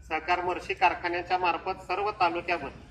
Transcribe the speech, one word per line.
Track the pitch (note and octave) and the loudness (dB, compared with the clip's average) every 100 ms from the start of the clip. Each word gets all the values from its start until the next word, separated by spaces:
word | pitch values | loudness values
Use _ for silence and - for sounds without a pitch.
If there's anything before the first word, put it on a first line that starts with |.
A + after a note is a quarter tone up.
| - | -4
सहकार | D#3+ E3 F3 | -6 0 0
मर्शी | F3 E3+ - | 2 -2 -4
कारखान्याच्या | F#3+ F3+ E3 F3 F3 F3 F#3 | 2 4 4 -2 -4 0 2
मार्फत | F3+ E3 F#3+ F#3+ | 2 0 -2 -6
सर्व | - F#3 G3+ | -4 -2 -2
तालुक्यामध्ये | G#3 F3 E3+ E3+ E3+ C3+ - - | 2 2 2 -2 -2 -4 -12 -20